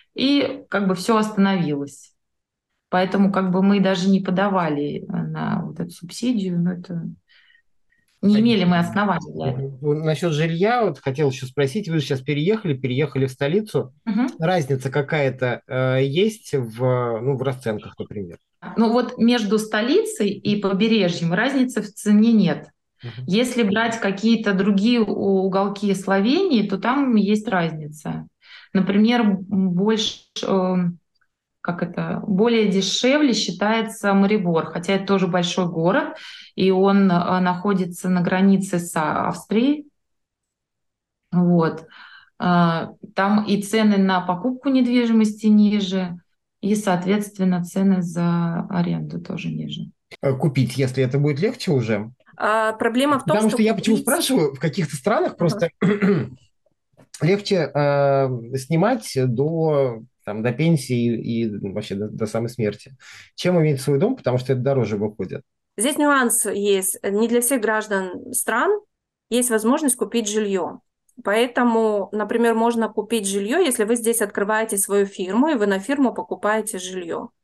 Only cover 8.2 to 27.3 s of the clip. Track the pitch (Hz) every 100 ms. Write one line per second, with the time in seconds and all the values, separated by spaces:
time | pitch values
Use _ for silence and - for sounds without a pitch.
8.2 | 196 208 233 214 180 175 175 - 208 170
9.2 | - 156 156 135 135 - 147 151 160 156
10.2 | 175 147 160 165 208 247 208 143 - 131
11.2 | 147 127 127 - 139 208 160 160 135 135
12.2 | 131 147 160 220 180 131 120 123 151 135
13.2 | 135 131 143 190 214 139 113 _ - 208
14.2 | 262 - 165 185 139 135 131 143 135 160
15.2 | 135 131 127 113 - 127 131 131 139 143
16.2 | 214 214 - 143 113 113 127 123 120 110
17.2 | 127 131 127 131 113 107 - - 104 101
18.2 | 90 82 _ _ - - 220 240 247 -
19.2 | 233 240 202 214 214 214 240 359 440 -
20.2 | 202 - 208 202 190 190 220 220 175 -
21.2 | 170 180 254 277 254 - 208 - 208 208
22.2 | 226 226 170 143 - _ _ _ 117 113
23.2 | 131 202 254 240 208 208 226 226 196 196
24.2 | 220 220 208 190 196 190 220 240 214 -
25.2 | 196 190 190 190 202 202 202 190 - 196
26.2 | 208 320 392 240 185 185 226 277 269 220
27.2 | 190